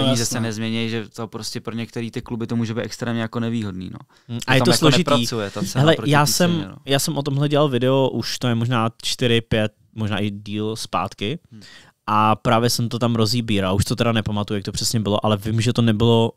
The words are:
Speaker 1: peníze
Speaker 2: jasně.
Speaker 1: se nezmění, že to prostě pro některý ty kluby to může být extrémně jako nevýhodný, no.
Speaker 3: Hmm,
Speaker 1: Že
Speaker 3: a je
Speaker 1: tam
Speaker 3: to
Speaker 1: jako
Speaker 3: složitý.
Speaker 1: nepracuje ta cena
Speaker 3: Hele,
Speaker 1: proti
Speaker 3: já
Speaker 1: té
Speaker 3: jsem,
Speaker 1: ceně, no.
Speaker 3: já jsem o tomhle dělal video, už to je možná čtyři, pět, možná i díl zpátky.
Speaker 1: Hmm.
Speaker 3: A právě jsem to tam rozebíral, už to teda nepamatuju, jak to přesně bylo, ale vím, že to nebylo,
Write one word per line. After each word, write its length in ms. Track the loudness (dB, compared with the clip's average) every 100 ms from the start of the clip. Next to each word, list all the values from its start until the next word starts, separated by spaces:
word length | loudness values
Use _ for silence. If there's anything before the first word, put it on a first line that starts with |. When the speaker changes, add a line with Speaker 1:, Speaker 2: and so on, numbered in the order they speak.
Speaker 1:
peníze 180 | 0 0
Speaker 2:
jasně. 40 | -2
Speaker 1:
se 140 | -2
nezmění, 500 | -4 -4 -4 -4 -4
že 200 | -4 -8
to 180 | -10 -10
prostě 340 | -10 -10 -8
pro 140 | -8 -8
některý 360 | -8 -8 -8
ty 100 | -8
kluby 260 | -8 -8 -4
to 80 | -2
může 180 | -2
být 80 | -4
extrémně 400 | -6 -6 -4 -4
jako 180 | -4 -4
nevýhodný, 500 | -4 -4 -4 -6 -10
no. 60 | -12 -18 _ -12
Speaker 3:
Hmm, 120 | -8
Speaker 1:
Že 60 | 2
Speaker 3:
a 60 |
je 60 | 4
Speaker 1:
tam 60 | 4
Speaker 3:
to 60 |
Speaker 1:
jako 60 | 4
Speaker 3:
složitý. 220 | 4 4 4
Speaker 1:
nepracuje 380 | 2 0 -2 -4
ta 120 | -4
cena 200 | -4 2
Speaker 3:
Hele, 140 | 4 2
Speaker 1:
proti 160 | 4
Speaker 3:
já 140 | 4 4
Speaker 1:
té 60 |
Speaker 3:
jsem, 200 | 2 2
Speaker 1:
ceně, 160 | 0 -4
no. 80 | -10 -2
Speaker 3:
já 140 | 0
jsem 180 | 0 -2
o 60 |
tomhle 260 | -2 0 2
dělal 200 | 2 2
video, 400 | 2 2 2 2
už 280 | -2 -6 -4
to 80 | -2
je 80 | 0
možná 340 | 0 0 0 -2
čtyři, 380 | -6 -2 2 2
pět, 320 | 2 0 0 -4 _ -6
možná 220 | -4 -2
i 100 | -4
díl 460 | -6 -8 -6 -6 -6
zpátky. 640 | -6 -4 -4 -6 -6 -6 -12
Speaker 1:
Hmm. 100 | -20 -20 -20 -20 _ 0
Speaker 3:
A 260 | 2 4 2
právě 340 | 2 4 4
jsem 200 | 0 -2
to 100 | -2
tam 160 | 0 2
rozebíral, 600 | 2 0 0 0 2 0
už 100 | 0
to 100 | 0
teda 160 | 0
nepamatuju, 440 | 0 0 -4 -2 -4
jak 80 | -6
to 60 |
přesně 280 | -6 -2 -2
bylo, 260 | 0 0 2
ale 120 | 0
vím, 240 | 0 0
že 120 | 2
to 80 | 2
nebylo, 500 | 2 4 4 4 2